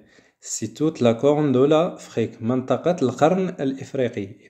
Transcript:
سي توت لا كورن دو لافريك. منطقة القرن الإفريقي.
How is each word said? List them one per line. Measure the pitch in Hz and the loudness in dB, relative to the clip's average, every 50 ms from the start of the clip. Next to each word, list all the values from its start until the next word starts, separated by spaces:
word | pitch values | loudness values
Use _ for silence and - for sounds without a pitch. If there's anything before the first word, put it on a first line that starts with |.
| - _ _ _ _ _ _ _ | -20 _ _ _ _ _ _ _
سي | - - - - 113 | -14 -12 -10 -8 -8
توت | 107 - - 147 156 156 - | -8 -6 -2 -2 -2 0 2
لا | 123 117 | 2 2
كورن | 113 117 139 143 147 151 151 143 | 2 4 4 2 4 4 2 2
دو | 123 123 135 | 4 4 4
لافريك. | 143 156 156 175 185 - - - - - 123 113 - - - | 4 4 4 2 0 -4 -10 -14 -8 -4 -4 -4 -4 -6 -6
منطقة | 110 113 127 131 127 - 127 117 - 160 180 175 | -4 -2 -2 -2 0 -2 -2 0 0 0 0 0
القرن | 139 123 117 - 147 160 180 190 185 175 | 0 -2 0 2 2 2 2 2 -2 -4
الإفريقي. | 175 - 147 135 135 - 127 - - 135 123 117 - 104 101 101 - - - | -4 -4 -4 -4 -4 -6 -10 -8 -4 -2 -2 -2 -2 -6 -10 -10 -12 -18 -20